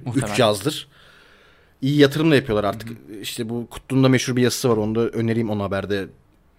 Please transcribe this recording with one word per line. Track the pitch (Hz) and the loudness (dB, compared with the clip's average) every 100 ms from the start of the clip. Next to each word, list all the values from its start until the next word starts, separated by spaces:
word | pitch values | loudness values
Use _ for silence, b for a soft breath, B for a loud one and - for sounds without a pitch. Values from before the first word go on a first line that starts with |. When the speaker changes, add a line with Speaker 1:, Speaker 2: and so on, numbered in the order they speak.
Speaker 1:
Muhtemelen. | 127 110 107 | -4 -4 -2
Speaker 2:
Üç | 104 | 2
yazdır. | 110 104 123 - - b b b b b b b b b | 2 2 -4 -6 -14 b b b b b b b b b
İyi | 131 147 | 0 4
yatırım | 139 151 160 | 4 4 2
da | 135 | 2
yapıyorlar | - 104 101 | 2 -2 -2
artık. | 110 113 | -4 -10
Speaker 1:
Hı | |
hı. | - 69 104 | -16 -18 -14
Speaker 2:
İşte | - - 113 | -12 -10 -8
bu | 120 113 | -8 -8
Kutlu'nun | - - 131 | -14 -2 2
da | 131 | 4
meşhur | 127 - 123 | 4 2 2
bir | |
yazısı | 123 - 127 | 2 2 0
var. | 110 | 2
Onu | 107 | 0
da | 110 | 0
önereyim | 117 117 117 113 110 | -2 -2 -2 0 -2
ona | 104 | -2
haberde. | 98 98 92 98 90 - _ _ _ | -2 -4 -4 -4 -6 -14 _ _ _